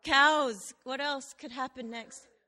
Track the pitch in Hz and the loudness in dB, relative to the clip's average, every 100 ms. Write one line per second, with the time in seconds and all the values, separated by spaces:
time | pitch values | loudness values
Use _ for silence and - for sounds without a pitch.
0 | - 277 285 302 269 208 - - 254 262 | 4 6 6 6 0 -4 -12 -18 -10 -6
1 | 285 277 - - 294 247 262 254 233 233 | -4 -6 -8 -16 -14 -8 -8 -8 -12 -12
2 | 220 - _ _ | -14 -20 _ _